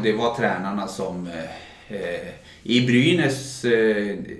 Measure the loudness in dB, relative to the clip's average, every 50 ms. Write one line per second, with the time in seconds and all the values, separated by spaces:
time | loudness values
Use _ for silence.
0 | 2 2 2 2 0 0 0 0 0 0 0 -2 -2 -4 -4 -4 -6 -6 -6 -6
1 | -6 -6 -6 -8 -8 -8 -8 -8 -10 -10 -12 -14 -16 -18 -20 -20 -16 -12 -10 -8
2 | -6 -6 -6 -6 -8 -12 -14 -16 -20 -20 -20 -12 -2 2 4 4 4 6 6 6
3 | 6 6 4 4 2 2 0 -2 -6 -10 -10 -4 0 2 4 4 4 4 2 2
4 | 0 -2 -4 -6 -8 -10 -12 -12